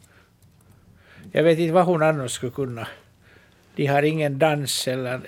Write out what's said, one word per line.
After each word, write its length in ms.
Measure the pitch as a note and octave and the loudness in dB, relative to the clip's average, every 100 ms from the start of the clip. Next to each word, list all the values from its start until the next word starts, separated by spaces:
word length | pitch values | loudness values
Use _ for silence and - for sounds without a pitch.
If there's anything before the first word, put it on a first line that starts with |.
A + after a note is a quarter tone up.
| _ _ _ _ _ _ _ - _ - _ - G2+ | _ _ _ _ _ _ _ -20 _ -20 _ -20 -6
Jag 100 | - | 2
vet 160 | D#3+ D#3+ | 4 4
inte 140 | E3+ | 2
vad 100 | F3 F3+ | 2 4
hon 160 | E3+ | 4
annars 300 | D#3 D#3 B2+ | 2 0 -2
skulle 200 | - B2+ | -6 -8
kunna. 340 | C3 C3 A#2 A2 - _ _ _ - _ _ _ - | -6 -8 -8 -12 -14 _ _ _ -20 _ _ _ -4
De 100 | C#3+ | 0
har 160 | C#3+ | 2
ingen 360 | D3 D#3+ D3 C3+ | 2 0 -2 2
dans 500 | D#3 D3 C3+ - - | 2 2 -2 -4 -4
eller, 320 | C3 B2 C3 | -4 -4 -8